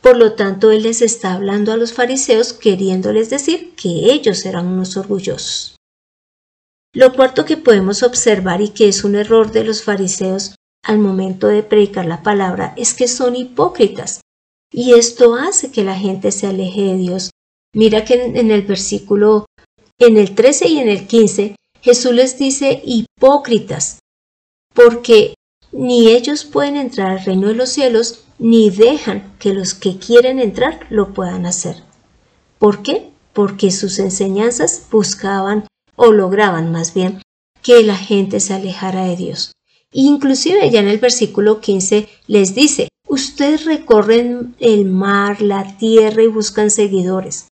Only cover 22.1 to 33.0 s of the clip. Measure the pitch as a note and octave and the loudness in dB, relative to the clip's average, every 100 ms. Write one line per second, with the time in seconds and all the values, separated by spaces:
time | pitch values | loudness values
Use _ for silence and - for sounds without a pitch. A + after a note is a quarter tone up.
22.1 | A#3+ C4 C4 C4+ C4+ C4+ - C#4 A#3 A3 | 2 0 0 -4 0 -2 -2 -2 -4 -4
23.1 | _ C4 C#4+ C#4 A3 G3 D3 - - _ | _ 4 4 0 -4 -2 -8 -10 -10 _
24.1 | _ _ _ _ _ _ - A#3+ A#3 A#3+ | _ _ _ _ _ _ 6 6 6 4
25.1 | A3 - - _ _ _ C4+ B3+ A#3+ A3+ | 4 4 -6 _ _ _ -6 0 4 6
26.1 | A#3+ B3+ D4 - C#4+ C#4+ C#4+ B3+ - F#3+ | 4 2 -6 -4 -4 -2 -4 -6 -4 -4
27.1 | F#3+ F#3+ F#3+ G3+ A3+ B3+ D4+ C4 A3+ A#3 | -4 -4 -2 -2 -2 -4 -2 0 0 -2
28.1 | - _ _ A3+ A3+ G#3+ F#3 A#3 D4 - | -8 _ _ 2 4 4 4 4 4 -6
29.1 | G3+ - - G3+ G3 F#3 - G3 F#3 - | -10 -12 -6 -4 -4 -6 -6 -6 -6 4
30.1 | A#3+ B3+ C4 A3+ F#3+ C4+ D#4 - A3 G3 | 4 4 -2 -4 -2 -4 -6 -6 -4 -4
31.1 | G3 F#3 F#3 F3 F3+ E3+ - _ _ _ | -6 -8 -6 -6 -6 -8 -12 _ _ _
32.1 | _ _ _ _ _ G#3 G3+ - G4 | _ _ _ _ _ 0 0 -4 -6